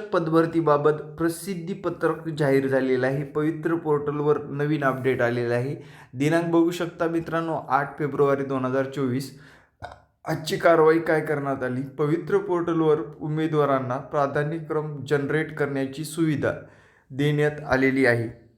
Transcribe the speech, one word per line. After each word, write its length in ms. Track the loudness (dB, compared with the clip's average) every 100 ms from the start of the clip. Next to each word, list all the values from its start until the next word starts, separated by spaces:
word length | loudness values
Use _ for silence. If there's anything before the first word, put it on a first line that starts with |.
| 0
पदभरतीबाबत 800 | -2 2 2 4 2 2 4 4
प्रसिद्धी 840 | 0 -4 -4 -4 -4 -8 -8 -8
पत्रक 560 | -6 -6 -2 -2 -2 -6
जाहीर 380 | -2 2 4 2
झालेलं 400 | 0 2 2 0
आहे. 180 | -2
पवित्र 500 | -4 -2 -2 -2 -2
पोर्टलवर 640 | -2 0 0 0 -2 2 0
नवीन 420 | -2 -4 -2 0
अपडेट 380 | 0 0 0 2
आलेलं 320 | 2 2 0
आहे. 220 | 0 -2 -6 -12 -20 -14
दिनांक 300 | -2 2 2
बघू 260 | 4 4 4
शकता 360 | 2 -6 -2 -2
मित्रांनो, 500 | -2 -2 -4 -2 -4 0
आठ 300 | 0 0 -4
फेब्रुवारी 460 | -4 2 2 2
दोन 200 | 0 -2
हजार 200 | 0 0
चोवीस. 560 | -2 -2 -2 -2 -6 -14 -20 -20 _ _ -18 -18 _ _ -6
आजची 280 | -6 -4 2
कारवाई 420 | 6 8 8 6
काय 220 | 4 0
करण्यात 420 | 0 -2 -2 -2
आली? 200 | -2 -4
पवित्र 560 | -6 -2 0 0 0 0
पोर्टलवर 580 | 0 -2 0 2 4 2 0 -8
उमेदवारांना 760 | -6 -2 0 2 2 0 -2 -6
प्राधान्यक्रम 1080 | -4 -2 0 0 -2 -4 -4 -4 -4 -8
जनरेट 540 | -2 -2 0 -2 -2 -4
करण्याची 460 | -4 -2 -4 -6
सुविधा 480 | -8 -2 0 2 0 -2 -10 -20 _ _ _
देण्यात 580 | -2 0 2 0 -2 -2
आलेली 360 | 2 2 4 4
आहे. 440 | 2 -2 -8 -20